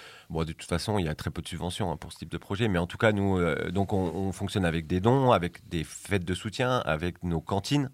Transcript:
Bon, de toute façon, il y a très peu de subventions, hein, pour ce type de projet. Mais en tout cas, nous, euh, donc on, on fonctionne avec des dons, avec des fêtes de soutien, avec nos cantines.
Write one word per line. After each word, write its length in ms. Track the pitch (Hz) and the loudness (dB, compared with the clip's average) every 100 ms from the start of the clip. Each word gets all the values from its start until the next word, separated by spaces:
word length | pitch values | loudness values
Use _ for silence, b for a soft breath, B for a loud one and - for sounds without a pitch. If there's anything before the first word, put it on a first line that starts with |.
| B B - | B B -6
Bon, 140 | 80 | -4
de 80 | 80 | -2
toute 160 | 80 - | -6 -4
façon, 300 | 85 - 104 | -2 0 0
il 60 | |
y 40 | 82 | 0
a 60 | |
très 160 | 76 - | -4 -6
peu 120 | - | -6
de 60 | 80 | -8
subventions, 440 | 85 85 - 95 | -6 -4 -2 -4
hein, 60 | 80 | -4
pour 140 | - | -8
ce 60 | - | -14
type 120 | 80 | -10
de 80 | 85 | -8
projet. 300 | - 98 113 | -6 -2 0
Mais 100 | 90 | 2
en 80 | 87 | 0
tout 100 | - | 2
cas, 160 | 113 | 4
nous, 240 | 104 98 92 | 4 4 4
euh, 340 | 85 71 80 | 2 2 0
donc 220 | 90 98 | 0 0
on, 200 | 101 87 | 0 0
on 180 | 82 95 | -2 -4
fonctionne 320 | 87 101 107 | -4 -2 0
avec 220 | 90 82 78 | 2 0 0
des 140 | 90 | 2
dons, 320 | 104 135 127 | 4 6 6
avec 360 | 104 85 - - | 4 2 -6 -8
des 160 | 85 | -6
fêtes 400 | 78 - - 98 | -6 -10 -2 -2
de 100 | 85 | 0
soutien, 440 | 92 110 - 127 127 | -4 -4 0 2 2
avec 440 | - 78 87 - | 2 0 -2 -4
nos 180 | 90 82 | -2 -2
cantines. 480 | - 98 - 143 131 | 0 -2 2 0 0